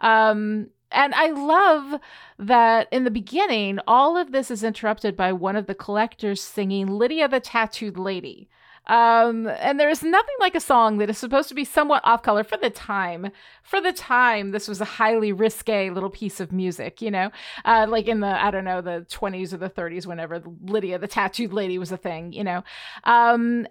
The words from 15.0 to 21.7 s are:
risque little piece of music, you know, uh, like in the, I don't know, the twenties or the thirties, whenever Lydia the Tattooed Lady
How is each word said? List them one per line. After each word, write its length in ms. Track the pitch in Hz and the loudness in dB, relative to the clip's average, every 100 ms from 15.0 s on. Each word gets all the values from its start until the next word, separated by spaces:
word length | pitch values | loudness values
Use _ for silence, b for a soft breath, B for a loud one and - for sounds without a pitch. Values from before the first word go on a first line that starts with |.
| 220 226 214 | 2 2 0
risque 580 | 190 220 220 - 208 190 | 2 0 0 -2 -2 -2
little 220 | 180 190 | -4 -8
piece 280 | 196 208 - | -8 -10 -8
of 120 | 175 | -6
music, 500 | 185 185 165 131 - | -4 -4 -4 -10 -8
you 80 | 220 | -4
know, 220 | 196 196 B B B - | -2 -4 B B B 2
uh, 220 | 226 220 | 4 4
like 180 | 226 208 | 0 0
in 120 | 220 | -2
the, 80 | 202 | 0
I 240 | 185 208 | 0 0
don't 120 | 190 | -2
know, 180 | 190 185 | -4 -6
the 220 | 175 170 170 | -6 -8 -10
twenties 460 | - 202 185 185 180 | -8 -6 -6 -8 -8
or 20 | |
the 120 | 185 | -10
thirties, 360 | 190 170 175 185 | -8 -8 -8 -10
whenever 380 | 170 160 170 165 170 | -10 -10 -10 -12 -16
Lydia 380 | 185 214 190 180 | -4 -2 -2 -6
the 80 | 196 | -4
Tattooed 440 | 226 196 - 220 | -2 -2 -2 -4
Lady 280 | 202 190 | -4 -4